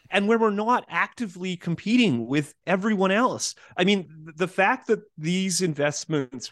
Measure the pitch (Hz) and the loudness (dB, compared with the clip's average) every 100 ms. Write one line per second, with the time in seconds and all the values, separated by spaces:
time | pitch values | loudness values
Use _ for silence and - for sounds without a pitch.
0 | _ 196 202 226 220 202 220 240 - 170 | _ 0 2 4 2 2 0 0 0 -4
1 | 202 - 214 175 185 175 175 160 202 247 | -4 -4 -8 -6 -6 -4 -4 -4 2 4
2 | 214 117 117 147 143 - 160 190 220 196 | 4 2 0 -2 -2 -8 -2 0 0 0
3 | 190 202 247 110 - - - - 185 202 | 2 2 0 -2 -8 -10 -10 0 2 2
4 | 147 156 160 156 175 - 196 254 - 214 | -2 -16 -18 -6 -2 0 0 0 -2 -2
5 | - - 156 185 190 170 180 143 147 - | -4 -8 -2 0 0 -2 -2 0 -2 -2
6 | - 151 127 127 - | -2 -2 -2 -10 -16